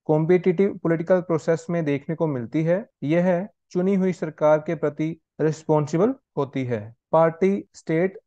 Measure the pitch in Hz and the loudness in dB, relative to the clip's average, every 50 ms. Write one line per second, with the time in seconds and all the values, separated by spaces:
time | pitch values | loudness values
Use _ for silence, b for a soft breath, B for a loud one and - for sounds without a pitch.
0 | _ - 156 156 160 160 180 180 175 190 175 165 196 202 196 - - 175 165 160 | _ 0 0 2 4 2 2 2 2 2 2 2 0 0 0 -2 -2 -2 -2 -2
1 | 170 - 185 185 175 - 165 151 - - 165 160 - - 170 170 165 143 143 135 | 2 2 2 2 2 0 -4 -2 0 -2 -2 -2 -2 -4 -4 -2 -2 -2 -2 -2
2 | - - 165 143 165 156 143 127 117 113 147 156 160 165 175 196 240 - _ _ | -4 -6 -4 -2 -2 -2 -2 -4 -6 -4 -2 -2 0 0 0 -2 -2 -8 _ _
3 | - 139 160 175 175 185 180 170 190 214 _ _ _ _ - 180 180 190 202 190 | -4 0 0 2 2 2 0 0 -2 -6 _ _ _ _ -4 -2 0 0 0 2
4 | 190 185 170 - - 156 151 - 156 151 156 156 151 170 170 147 - 147 147 - | 0 0 -2 -2 -6 -10 -4 0 4 4 4 4 2 -2 -4 -2 -4 -4 -2 -4
5 | 156 160 165 - _ _ _ - 147 156 151 - - - 156 151 147 139 - 160 | -4 -4 -6 -8 _ _ _ -2 -2 -2 -2 -2 -2 0 2 2 2 0 0 0
6 | 190 247 269 - _ _ _ 156 143 127 - 139 131 123 120 107 104 113 117 _ | 0 0 0 -4 _ _ _ -6 -6 -4 -4 -6 -4 -4 -4 -6 -6 -10 -16 _
7 | _ _ - 160 165 165 165 - 196 190 196 202 - - _ - - - 160 160 | _ _ 2 2 4 2 2 0 0 0 0 -2 -4 -10 _ -14 -6 -4 0 0
8 | 180 196 - - - | 0 -2 -4 -8 -16